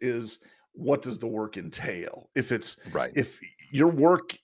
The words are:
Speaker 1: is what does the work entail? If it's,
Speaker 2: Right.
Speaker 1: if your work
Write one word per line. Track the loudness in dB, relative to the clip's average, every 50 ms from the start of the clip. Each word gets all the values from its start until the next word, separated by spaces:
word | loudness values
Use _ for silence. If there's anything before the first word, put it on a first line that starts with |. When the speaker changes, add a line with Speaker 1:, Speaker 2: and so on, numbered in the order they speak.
Speaker 1:
is | -2 -2 -2 -2 -4 -8 -12 -14 _ -20 _ _ _ _ _
what | -6 0 0 0 0
does | 0 -4 -8 -6
the | -6 -6
work | -4 -4 -6 -6 -6 -10
entail? | -10 -10 -10 -8 -6 -6 -6 -6 -6 -10 -10 -12 -14 _ -4
If | -2 -2 0
it's, | 0 -2 -2 -4 -10 -12 -10 -6
Speaker 2:
Right. | -2 -2 -2 -2 0
Speaker 1:
if | -2 -2 -2 -4 -18 -20 -20 -20 _ -14 -4
your | 2 4 4 6
work | 6 6 6 6 6 6 2 -2 -12 -6